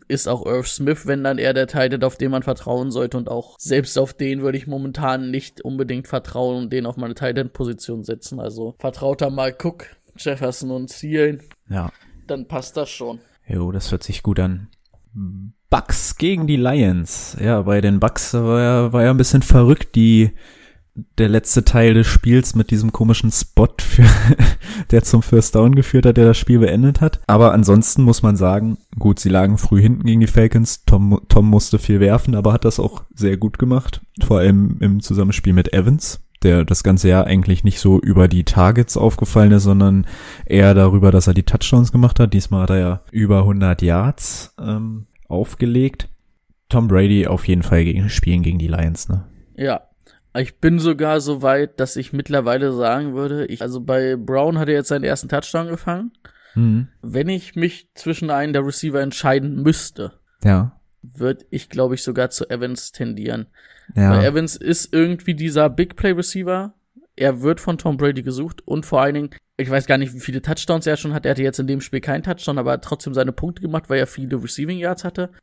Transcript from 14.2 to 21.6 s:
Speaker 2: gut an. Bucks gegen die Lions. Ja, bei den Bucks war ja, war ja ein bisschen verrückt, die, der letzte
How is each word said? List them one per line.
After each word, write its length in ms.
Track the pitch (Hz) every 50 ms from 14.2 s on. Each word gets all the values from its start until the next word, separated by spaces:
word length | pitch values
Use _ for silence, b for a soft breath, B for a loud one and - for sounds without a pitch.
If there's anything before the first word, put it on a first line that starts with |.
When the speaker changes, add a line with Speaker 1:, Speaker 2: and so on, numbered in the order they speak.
Speaker 2:
gut 180 | - 104 98 95
an. 280 | 92 92 92 92 104 - _ _ _ _ _ _ _ _ - 104 98 92 98 95 98 107 - _ _ _
Bucks 480 | 139 - - - - - - - -
gegen 300 | - 156 180 196 165 156
die 80 | 151 147
Lions. 800 | 127 123 127 143 147 110 92 90 87 80 - - - - - - -
Ja, 220 | - 117 117 104 90
bei 180 | 101 101 104
den 180 | 101 101 101 95
Bucks 340 | - 113 - - - - -
war 280 | 117 117 113 117 120
ja, 320 | 120 120 123 120 120 117 120
war 100 | 120 117
ja 60 | 127
ein 80 | 131
bisschen 240 | 127 127 - - 131
verrückt, 540 | - - - 123 120 123 156 - - - -
die, 360 | 113 113 113 113 110 110 104 b b b b b b b b b b b _ _ 110 - - _
der 100 | - 110 101
letzte 340 | 107 110 - - - 120